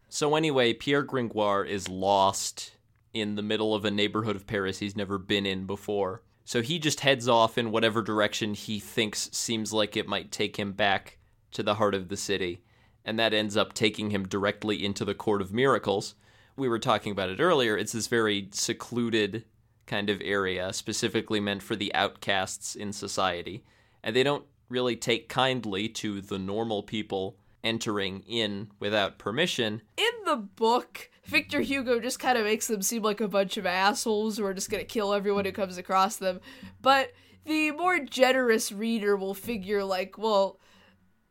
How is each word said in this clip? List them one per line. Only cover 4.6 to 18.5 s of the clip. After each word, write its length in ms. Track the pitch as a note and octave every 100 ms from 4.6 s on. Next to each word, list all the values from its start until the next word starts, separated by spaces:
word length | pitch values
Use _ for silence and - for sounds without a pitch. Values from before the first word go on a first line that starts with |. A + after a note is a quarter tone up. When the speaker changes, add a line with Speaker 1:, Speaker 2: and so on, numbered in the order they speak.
| F#2+ F#2+
Speaker 1:
he's 140 | G#2
never 220 | G2+ F#2+ G2
been 300 | F2+ G#2 G2
in 180 | F#2+
before. 580 | F#2+ G2 - G#2 F#2 F#2+ _ _
So 160 | - A#2+
he 180 | A#2 E3+
just 220 | D#3 -
heads 280 | C#3+ C3+ A#2+
off 280 | A#2 A2+ -
in 140 | A#2
whatever 320 | A2 A2+ A2
direction 500 | G#2 G#2+ G#2 - A2
he 260 | G#2 - G#2
thinks 520 | - - G#2+ - -
seems 400 | - - A2+ G#2
like 240 | G#2+ G#2 A2
it 100 | F#2
might 240 | G2 E2
take 280 | - G#2+ -
him 140 | G2+
back 440 | G2 G#2 G2 - - _ _ _
to 100 | -
the 140 | G#2 G#2
heart 180 | G#2
of 140 | G2 F2+
the 80 | G2
city. 440 | - F#2+ F2+ F2 _ _ _ _
And 140 | - A2
that 160 | A2+
ends 220 | G#2+ G#2+ G#2
up 160 | G2
taking 380 | - A2+ G#2+ G#2
him 180 | G2+ F#2+
directly 560 | G2+ G2+ G#2 G#2+ G#2
into 200 | G2+ G2
the 100 | G2+
Court 280 | G2+ - G2+
of 100 | F#2+
Miracles. 600 | G#2+ C3+ A2+ - G2 A2+ - _ _ _ -
We 120 | C3
were 100 | A#2
talking 320 | B2+ G#2+ A2
about 200 | G2 F#2
it 100 | F#2+
earlier. 360 | E3+ D#3 A#2 G#2
It's 140 | G#2+
this 160 | A2+ G#2
very 420 | A#2 A2 G2+ G2